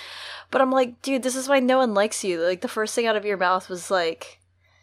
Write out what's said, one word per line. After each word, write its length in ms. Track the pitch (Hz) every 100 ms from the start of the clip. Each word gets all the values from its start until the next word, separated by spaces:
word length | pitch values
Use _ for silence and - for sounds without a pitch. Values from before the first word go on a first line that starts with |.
| - - - - -
But 120 | 262
I'm 100 | 262
like, 300 | 262 254 247
"Dude, 200 | - 269
this 120 | 254 254
is 120 | 262
why 120 | 277
no 180 | 247 262
one 160 | 254
likes 300 | 202 214 -
you." 180 | 196 170
Like, 200 | 170 180
the 60 | 247
first 280 | - 214 -
thing 100 | 233
out 100 | 214
of 80 |
your 140 | 202 196
mouth 320 | 180 185 -
was, 220 | 180 -
like, 480 | 185 170 165 - - _ _ _ _